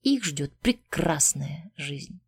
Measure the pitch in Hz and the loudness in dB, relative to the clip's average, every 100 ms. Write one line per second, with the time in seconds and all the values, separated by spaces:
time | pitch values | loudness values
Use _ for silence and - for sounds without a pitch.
0 | 269 277 196 143 143 - - 247 _ - | 4 2 2 -2 -4 -2 0 0 _ 0
1 | 170 156 - 139 139 147 170 - 143 139 | 2 4 2 0 -4 -8 -14 -12 -10 -8
2 | - - | -10 -16